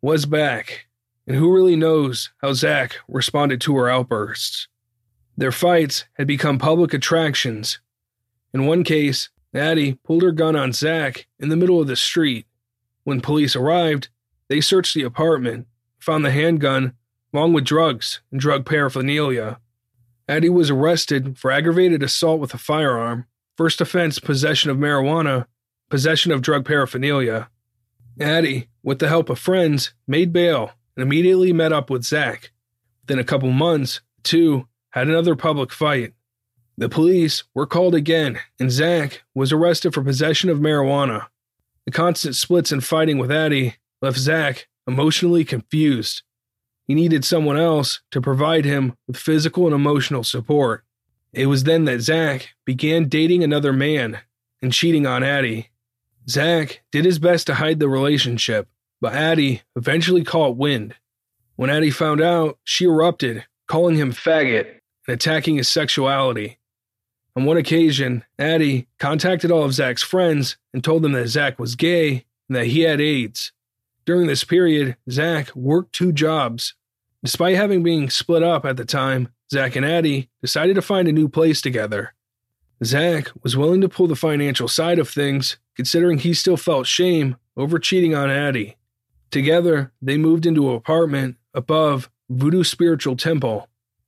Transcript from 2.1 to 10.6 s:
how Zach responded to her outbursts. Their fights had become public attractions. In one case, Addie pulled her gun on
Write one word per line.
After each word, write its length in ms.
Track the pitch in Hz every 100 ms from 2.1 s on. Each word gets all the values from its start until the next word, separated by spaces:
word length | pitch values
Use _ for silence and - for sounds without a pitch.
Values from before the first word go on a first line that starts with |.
| 120 - _
how 160 | 139
Zach 440 | 127 151 143 123 - -
responded 520 | 131 - 147 143 127
to 140 | - 135
her 140 | 123
outbursts. 760 | 127 123 113 104 - - - - _ _ _ _ _ _ -
Their 160 | 131
fights 500 | - 175 175 147 - - -
had 120 | 139
become 320 | 143 151 131
public 340 | 147 165 165
attractions. 840 | 143 - 165 156 135 131 110 110 - _ _ _ _ _ _ _
In 120 | 131 139
one 180 | 175
case, 460 | 160 156 143 127 - _ _
Addie 400 | 135 151 160 143
pulled 280 | 131 - 165
her 120 | 180
gun 240 | 160 160
on 160 | 151